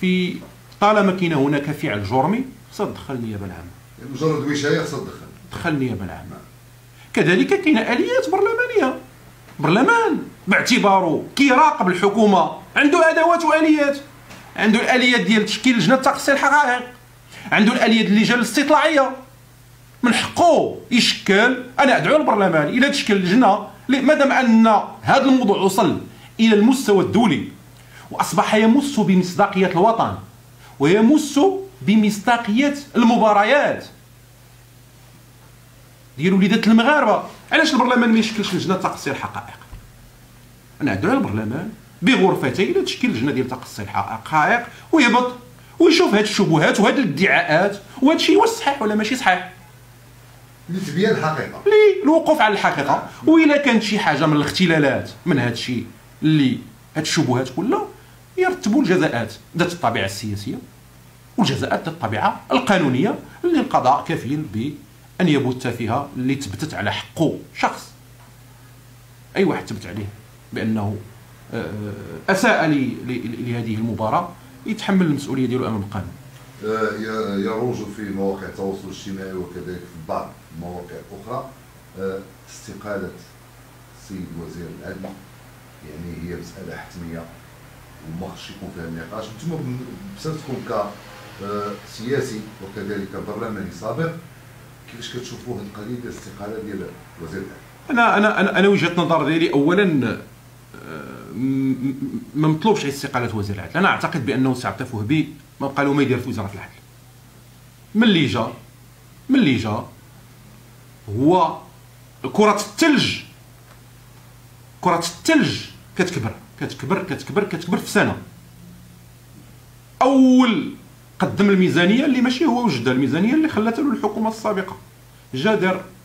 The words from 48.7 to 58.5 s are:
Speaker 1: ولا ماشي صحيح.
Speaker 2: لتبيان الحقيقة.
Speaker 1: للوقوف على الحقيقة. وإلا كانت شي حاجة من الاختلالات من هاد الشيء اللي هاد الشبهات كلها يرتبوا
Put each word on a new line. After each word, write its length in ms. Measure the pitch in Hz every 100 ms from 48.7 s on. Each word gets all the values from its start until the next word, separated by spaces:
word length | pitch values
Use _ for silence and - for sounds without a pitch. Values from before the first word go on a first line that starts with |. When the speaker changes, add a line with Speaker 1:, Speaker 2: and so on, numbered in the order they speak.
| 285
Speaker 1:
ولا 140 | 214 214
ماشي 200 | 214 262
صحيح. 380 | 196 180 180 - - - - - - - - - - - -
Speaker 2:
لتبيان 460 | 185 151 160 214 -
الحقيقة. 460 | 156 151 - - 403 427 427 -
Speaker 1:
للوقوف 380 | 277 320 320 311
على 120 | 214
الحقيقة. 560 | 202 180 147 139 151 - - -
وإلا 320 | 320 302 285
كانت 260 | 254 226
شي 160 | - 214
حاجة 260 | 165 139 156
من 100 | 147
الاختلالات 760 | 143 - 175 160 139 110 - - 175
من 140 | 135
هاد 120 | 120
الشيء 340 | 117 - 123 - - - -
اللي 340 | 156 151 131 - - - - 156
هاد 80 |
الشبهات 460 | 156 175 123 123 131 -
كلها 320 | 208 415 403 - - - - 370
يرتبوا 440 | 370